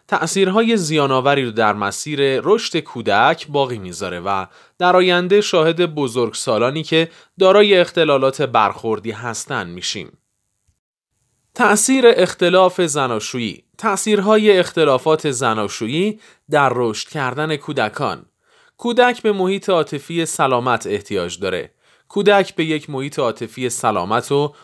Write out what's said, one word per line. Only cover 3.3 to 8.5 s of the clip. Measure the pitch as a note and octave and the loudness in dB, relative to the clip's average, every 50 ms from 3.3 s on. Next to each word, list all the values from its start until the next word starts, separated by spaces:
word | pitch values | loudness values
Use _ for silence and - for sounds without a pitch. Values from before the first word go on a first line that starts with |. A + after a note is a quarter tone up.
| E3+ - - D3 | 2 0 -6 -4
باقی | C#3+ C#3+ C#3 B2 B2 G#2 | -2 -2 0 -2 -4 -8
می‌ذاره | F#2+ F2+ E2+ D#2+ F#2+ F2+ F2+ F2 | -10 -10 -10 -8 -8 -8 -8 -6
و | F2 G2 G2 F#2+ F#2 - _ - _ _ _ - | -4 -4 -4 -4 -6 -8 _ -20 _ _ _ 0
در | F3+ F3+ F3+ | 2 4 4
آینده | F#3 F#3 F3+ F3 F3 F3+ F3+ G3+ G#3 | 4 4 4 2 0 2 2 2 2
شاهد | - - G3 E3+ D#3 E3 E3 E3+ F3 E3 D3+ | 2 2 2 2 2 2 0 0 -2 -2 -2
بزرگسالانی | D3 C#3 B2 A2 B2+ A#2+ A2 - - - C3+ A2+ G#2+ A#2 C3 C#3+ D#3+ | -4 -4 -2 -2 -2 -2 -2 -4 -6 -4 -2 0 0 0 0 -2 -4
که | D3+ - D#3+ D#3+ E3 D#3+ - - _ _ _ - | -4 0 0 0 0 -2 -6 -16 _ _ _ 2
دارای | F#3+ F#3 G3 G#3 G#3 G3+ G3 F3+ | 4 6 6 8 6 6 6 4
اختلالات | E3+ - - E3+ D#3+ D3+ C#3+ C3+ C3+ C3+ C3 - | 4 2 2 2 2 4 2 2 2 0 0 0
برخوردی | D3 B2 | -2 0